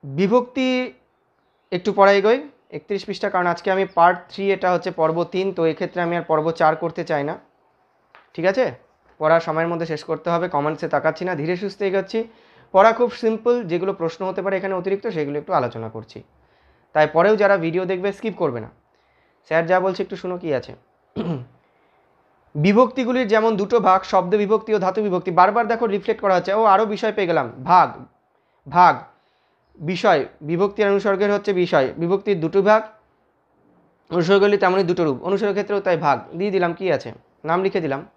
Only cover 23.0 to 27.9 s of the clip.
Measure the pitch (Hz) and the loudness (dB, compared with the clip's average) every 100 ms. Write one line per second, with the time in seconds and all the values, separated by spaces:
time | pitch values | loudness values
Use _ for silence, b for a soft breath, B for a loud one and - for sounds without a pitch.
23 | 240 254 233 220 226 214 196 233 190 185 | -2 0 2 2 2 0 0 2 4 2
24 | 190 190 180 208 202 220 220 214 185 190 | 2 0 2 0 2 0 0 0 0 -2
25 | 208 180 190 175 185 214 220 226 233 202 | -2 -2 -2 4 4 4 0 -2 -2 -2
26 | 202 214 202 185 180 202 220 190 220 208 | -2 -2 2 2 2 2 4 4 2 -2
27 | 220 214 185 165 123 - 147 180 147 | -2 -2 0 0 -2 -8 2 4 4